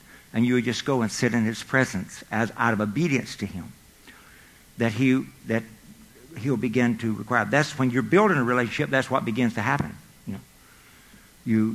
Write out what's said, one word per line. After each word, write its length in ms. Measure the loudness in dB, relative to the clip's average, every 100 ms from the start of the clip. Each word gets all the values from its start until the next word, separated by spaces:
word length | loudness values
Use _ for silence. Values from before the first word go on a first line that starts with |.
| -18 -20 -6
and 120 | 0 2
you 100 | 2
would 100 | 0
just 180 | -2
go 180 | -2 0
and 80 | 0
sit 240 | 0 0
in 120 | 2 0
his 180 | -2
presence 600 | 0 2 2 -2 -8 -12 -6
as 220 | -2 -2 0
out 160 | 0
of 80 | 0
obedience 560 | 0 0 0 0 -4 -8
to 80 | -8
him. 260 | -8 -12 -16 -20 -20 -20 -20 -20 -20 -20 -20 -12 -2
That 120 | -2
he, 340 | 2 4 2 0 -10 -4
that 180 | -4 -4 -16 -20 -20 -20 -20 -18 -6
he'll 180 | -4 -2
begin 420 | 0 2 2 0
to 140 | -2 -4
require. 300 | 0 0 2
That's 340 | 2 2 0
when 100 | 0
you're 140 | 0
building 340 | 2 4 4 2
a 60 |
relationship, 480 | 2 2 0 -2 0
that's 180 | 0 2
what 160 | 0 0
begins 300 | 0 0 0
to 60 |
happen. 360 | -2 -2 -4 -8 -20 -18 -12
You 60 |
know, 60 | -12 -14 -20 -20 -20 -20 -20 -20 -20 -20 -10 0
you, 240 | 2 2